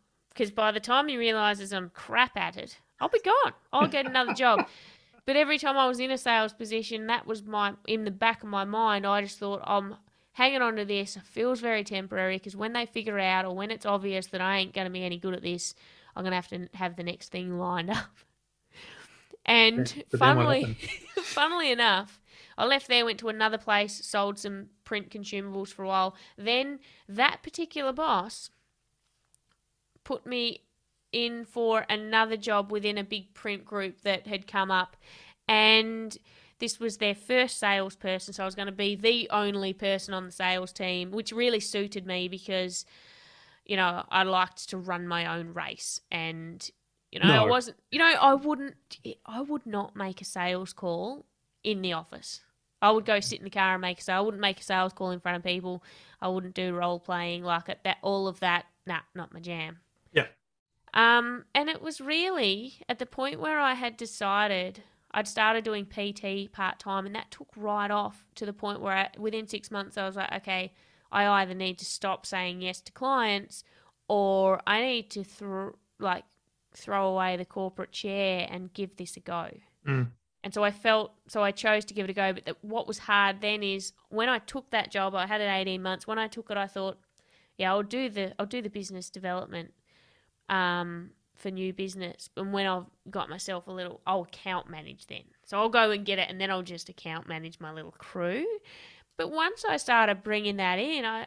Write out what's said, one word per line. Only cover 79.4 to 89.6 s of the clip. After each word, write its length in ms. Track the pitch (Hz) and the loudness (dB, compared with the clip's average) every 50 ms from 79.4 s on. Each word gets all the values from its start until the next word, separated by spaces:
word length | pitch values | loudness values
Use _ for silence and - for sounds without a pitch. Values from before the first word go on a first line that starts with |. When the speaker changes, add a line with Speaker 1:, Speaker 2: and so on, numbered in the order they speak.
| 165 - - 196 _ _ _ _ - | -6 -8 -12 -16 _ _ _ _ -4
Speaker 2:
Mm. 280 | 143 139 131 127 120 123 _ _ _ _ _ - | -2 0 0 0 -2 -4 _ _ _ _ _ -12
Speaker 1:
And 100 | 196 185 | -8 -2
so 80 | 214 208 | 2 2
I 60 | 208 | 2
felt, 420 | 202 208 - 233 220 220 214 - - _ _ - | 0 2 2 4 4 4 4 0 -8 _ _ -6
so 140 | - 214 208 | -2 0 2
I 80 | 202 202 | 2 0
chose 320 | 202 - 220 214 214 208 | 0 2 4 4 4 2
to 80 | 208 202 | -2 -6
give 100 | 208 196 | -6 -4
it 60 | 190 | -4
a 40 | 190 | 0
go. 180 | 202 196 190 190 | 0 2 0 0
But 100 | 185 - | -2 -4
the, 100 | - 165 - - | -8 -10 -10 -8
what 240 | 208 214 233 - | -6 -4 -4 -4
was 120 | - 214 - | -4 -6 -8
hard 420 | - - 208 202 202 196 196 196 | -2 2 4 6 6 4 4 0
then 220 | 208 208 208 214 208 | 0 -2 -2 0 0
is 300 | 196 196 196 190 - - _ _ - | -2 -2 -2 -6 -10 -14 _ _ -8
when 180 | - 214 226 247 | -2 0 2 2
I 100 | 254 226 | 2 0
took 300 | - - - 277 254 - | 0 -4 -10 -10 -8 -2
that 200 | - 220 202 - - | 0 0 0 0 0
job, 220 | 202 190 196 196 | 0 0 0 0
I 120 | 190 180 | 0 -2
had 140 | 190 214 214 | 0 0 0
it 40 | 208 202 | 0 2
eighteen 320 | 196 190 190 190 185 185 185 | 0 0 0 -2 -2 -4 -4
months. 240 | 185 185 185 - | -4 -4 -4 -6
When 120 | - 220 220 | -6 -4 -4
I 100 | 220 220 | -4 -4
took 220 | 214 233 220 - | -6 -10 -8 -6
it, 60 | 208 | -4
I 100 | 202 196 196 | -4 -4 -4
thought, 320 | - 202 190 190 185 - _ _ _ _ _ _ _ _ _ _ _ - | -4 -6 -6 -6 -6 -8 _ _ _ _ _ _ _ _ _ _ _ -2
"Yeah, 140 | 190 185 190 | 0 2 2
I'll 100 | 202 208 | 2 0
do 260 | 202 220 247 269 254 | -2 -2 -4 -4 -4
the, 240 | 208 202 196 185 - - | -4 -4 -6 -6 -4 -6
I'll 80 | 202 | -6
do 160 | 202 202 247 220 | -4 -4 -6 -6
the 80 | 214 | -6
business 400 | 208 208 196 180 196 185 180 - | -8 -8 -10 -10 -10 -12 -14 -14
development, 640 | - 190 185 185 180 180 185 - - 175 | -14 -10 -6 -4 -4 -4 -6 -8 -10 -12